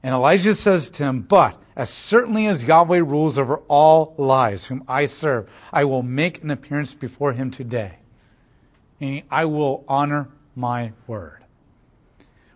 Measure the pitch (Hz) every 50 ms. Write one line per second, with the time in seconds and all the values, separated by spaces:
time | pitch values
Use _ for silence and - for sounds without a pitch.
0 | - 131 131 127 127 143 175 196 180 214 208 - - 208 190 175 139 - - -
1 | 147 139 131 127 101 - 202 190 147 110 90 - _ _ _ - 127 - - -
2 | - - 202 233 247 - 220 220 214 214 196 147 117 120 160 165 170 165 180 180
3 | 170 143 139 151 156 156 143 139 139 120 143 156 - _ 147 143 156 156 156 160
4 | 156 151 - - 139 135 131 135 127 113 101 92 - - 127 131 131 - 127 135
5 | 147 135 - - - 151 135 117 98 - - - - - - - 143 143 131 131
6 | 127 123 123 139 160 180 165 - - 151 147 131 - - 143 143 147 131 - _
7 | - 120 - _ 143 143 131 120 135 127 123 - 131 117 120 120 107 95 82 _
8 | _ _ _ _ _ _ _ _ _ _ _ _ _ _ _ _ _ _ _ _
9 | 147 135 135 147 - _ - 143 160 160 151 151 151 139 135 135 - - 139 139
10 | 143 147 147 147 139 123 _ _ _ _ _ 131 123 120 120 120 120 113 110 _
11 | _ - 117 104 87 78 - - _ _ _ _ _ _ _ _ _ _ _ _
12 | _ _ _ _ _ _ _ _ _ _ _